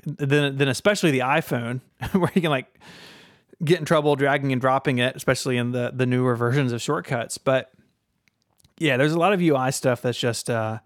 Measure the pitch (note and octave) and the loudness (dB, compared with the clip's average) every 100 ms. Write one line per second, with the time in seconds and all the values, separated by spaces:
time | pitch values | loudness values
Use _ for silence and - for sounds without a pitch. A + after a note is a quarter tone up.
0 | - D3 C#3+ C#3+ C#3+ C3+ C#3 B2 G#3 G#3 | -12 -6 0 2 2 0 0 0 0 2
1 | F3 C3 B2 D3+ - B2+ A#2 B2+ - - | 2 2 2 0 -2 -4 -4 -8 -10 -12
2 | - G3 F3 - E3 C#3 B2+ _ - - | -2 0 2 0 0 -2 -4 _ -20 -20
3 | - - - _ _ - D3+ E3+ D3+ D#3+ | -20 -20 -20 _ _ -6 0 0 2 2
4 | D3 C#3+ C#3 C#3+ C#3 B2+ C3 C3 D3+ B2 | 4 2 2 2 0 0 2 2 0 0
5 | B2 C3+ - C3 - B2 A#2+ B2 A#2+ C3 | 0 -2 -2 -2 0 -2 -2 -2 -4 -2
6 | B2+ B2+ B2+ A#2 A#2+ C3+ C3 A#2+ - D3+ | 0 2 2 0 0 0 0 -2 -4 -4
7 | F3 B2+ A2+ - - C3 - _ _ _ | -4 -6 -6 -6 0 0 -2 _ _ _
8 | _ _ _ _ _ _ _ - D#3+ B2+ | _ _ _ _ _ _ _ -4 0 2
9 | D3 E3 E3+ G3+ F3 C#3 B2+ C3+ C3+ A#2+ | 2 2 2 2 2 2 0 0 0 0
10 | B2 A#2+ B2 A2+ - A#2 A2 A2 | -2 -2 -2 -4 -4 -4 -4 -6